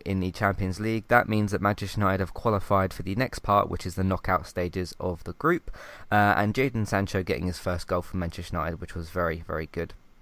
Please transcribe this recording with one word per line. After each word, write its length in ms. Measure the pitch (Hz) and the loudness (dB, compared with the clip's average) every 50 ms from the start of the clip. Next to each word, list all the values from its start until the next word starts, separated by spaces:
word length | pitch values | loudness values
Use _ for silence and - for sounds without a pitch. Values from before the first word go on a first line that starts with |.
| - | 0
in 160 | - 98 95 | -2 0 0
the 100 | 90 92 | 0 0
Champions 480 | 87 - 104 98 98 - 98 92 90 95 | -2 0 2 2 2 2 0 -2 -2 -2
League. 240 | 107 113 113 113 - - | -2 -2 -2 -2 2 4
That 180 | 120 120 - - | 6 6 6 4
means 240 | 107 107 104 101 | 2 2 2 2
that 100 | 101 - | 0 2
Manchester 380 | 95 101 104 - 104 95 - 110 | 2 2 0 0 -2 -6 -2 2
United 220 | 104 95 95 92 | 2 4 4 2
have 120 | 95 - - | 0 -2 -4
qualified 600 | - - 120 107 98 - - 101 95 95 92 - | -2 0 2 2 2 2 2 4 4 4 2 0
for 100 | - 98 | -4 -6
the 120 | 95 98 | -4 -2
next 240 | 113 131 - - - | -2 -2 -2 -4 -4
part, 300 | - - 104 104 - - | 0 4 4 4 4 4
which 160 | - - - | 0 -4 -4
is 100 | 92 85 | -4 -2
the 80 | - 95 | 0 2
knockout 440 | 95 95 90 - - 92 87 82 - | 2 2 2 2 2 2 2 0 -2
stages 480 | - 92 90 90 - 92 90 82 - - | -4 -4 -2 -2 -2 -4 -6 -6 -6 -6
of 260 | 80 92 87 - - | -4 -4 -4 -4 -6
the 80 | 101 87 | -10 -6
group. 360 | - - 160 175 165 - - - - - - - - - - | -2 0 2 2 0 -2 -6 -12 -10 -12 -16 -16 -14 -6 0
Uh, 240 | 104 104 104 101 - - | 4 4 6 6 4 4
and 160 | 104 101 104 | 2 2 2
Jadon 340 | 131 135 135 - 113 107 - | 2 0 0 0 -2 -2 0
Sancho 340 | 110 98 101 - - 95 | 0 0 0 0 0 -2
getting 260 | 90 104 85 64 87 90 | 0 0 -2 -2 -2 -4
his 120 | 87 - | -4 -4
first 280 | - 92 90 82 - - | -4 -2 -2 -2 -2 -2
goal 140 | 92 90 | -2 -2
for 140 | 85 - - | -2 -2 -4
Manchester 400 | 92 87 85 - - 82 - - | -4 -4 -4 -6 -8 -8 -6 -4
United, 240 | 87 76 82 82 78 | -4 -2 -2 -4 -6
which 160 | 87 - - | -8 -10 -8
was 140 | 87 82 78 | -8 -8 -6
very, 340 | - 90 87 82 80 82 82 | -2 0 0 0 0 -4 -6
very 220 | - 82 78 80 - | -6 -4 -4 -6 -6
good 260 | - 85 82 - - - - - - - | -6 -6 -6 -6 -8 -14 -20 -20 -20 -20